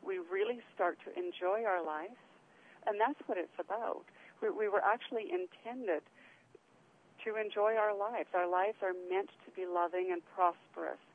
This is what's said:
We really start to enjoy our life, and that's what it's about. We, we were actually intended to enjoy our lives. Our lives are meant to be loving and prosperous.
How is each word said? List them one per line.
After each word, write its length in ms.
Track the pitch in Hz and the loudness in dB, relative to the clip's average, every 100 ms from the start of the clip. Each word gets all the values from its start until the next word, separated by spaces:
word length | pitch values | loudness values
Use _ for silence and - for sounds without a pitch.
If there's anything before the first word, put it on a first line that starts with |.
We 140 | - 190 | -4 -6
really 420 | 170 190 214 240 - | -2 0 0 -2 -8
start 240 | - 180 156 | 0 0 0
to 60 | - - | -10 -6
enjoy 460 | 180 - 180 208 | -6 -2 0 2
our 200 | 233 180 | 2 0
life, 320 | 160 151 180 240 - - _ - - - - | 0 -4 -8 -14 -20 -20 _ -20 -20 -6 -4
and 140 | 208 | 2
that's 200 | 233 294 - | 2 2 -4
what 120 | 202 | -2
it's 180 | 165 - | -4 -6
about. 440 | 170 208 226 - - - - - | -4 -4 -2 -4 -8 -20 -20 -4
We, 80 | 220 | -4
we 180 | 196 214 | 0 2
were 140 | 196 | 4
actually 460 | 196 233 - 240 359 | 4 2 0 -6 -2
intended 720 | 349 359 - 226 254 226 151 - - - - _ - _ - - _ _ - | -4 -4 -10 -10 -6 0 0 -2 -20 -20 -20 _ -20 _ -20 -20 _ _ -10
to 120 | 226 220 | -6 -2
enjoy 380 | 214 208 208 226 | -2 2 4 4
our 160 | 214 202 | 2 0
lives. 320 | 208 233 151 | -2 -2 -2
Our 140 | 185 175 | 0 2
lives 280 | 180 196 220 | 2 2 0
are 100 | 190 180 180 | -2 -4 -2
meant 220 | 185 202 - - | -2 -2 -10 -16
to 40 | - | -8
be 80 | 180 | -2
loving 440 | 175 175 185 185 | 0 2 0 0
and 80 | 175 - | -2 -6
prosperous. 680 | - 180 170 - - 165 - - | 4 4 4 -14 -8 -6 -6 -12